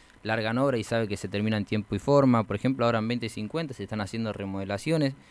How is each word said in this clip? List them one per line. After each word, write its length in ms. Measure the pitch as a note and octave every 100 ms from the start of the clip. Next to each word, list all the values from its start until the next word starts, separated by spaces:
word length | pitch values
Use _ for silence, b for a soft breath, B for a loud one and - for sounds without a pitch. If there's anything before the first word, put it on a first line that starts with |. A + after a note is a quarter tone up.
| b b
largan 340 | G#2+ A2 A2 A#2
obra 200 | C#3 B2
y 60 |
saben 240 | G#2 A#2 A2
que 100 | G2
se 100 | G2
termina 280 | G2+ G#2+ G#2+
en 80 | G2
tiempo 300 | G#2+ G2+ G2+
y 40 |
forma. 440 | - C#3+ C3+ A#2+
Por 120 | G#2 G2+
ejemplo, 300 | B2+ C3 A#2+
ahora 120 | A#2
en 80 | A2
veinte 220 | A#2+ A2+
cincuenta 440 | - G#2+ D#3 D#3+
se 100 | B2+
están 180 | G2 G#2+
haciendo 320 | G2+ A2+ A2+
remodelaciones, 800 | G2+ G2 G2 F#2+ G2+ - D#3+ C#3+ C3+ b